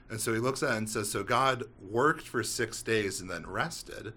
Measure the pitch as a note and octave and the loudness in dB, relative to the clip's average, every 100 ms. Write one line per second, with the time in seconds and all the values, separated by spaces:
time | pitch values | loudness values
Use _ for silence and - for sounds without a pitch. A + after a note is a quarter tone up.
0 | - A2+ A#2 A2+ B2 C3 D3 A2 G#2+ A2+ | -10 -4 0 2 2 0 0 0 0 -2
1 | G2+ G#2+ G2 A#2+ C3+ B2 B2 - F#2+ A2 | -2 -2 2 4 4 2 -4 -12 -2 4
2 | D3 D#3 - B2 G#2+ - A2 - - A2 | 4 4 -2 -2 0 0 -2 -2 0 2
3 | G2+ F#2 F2+ E2+ D#2+ G2+ D#3+ - - - | 2 -2 -6 -8 -4 -4 -4 -6 -12 -12
4 | A2 | -12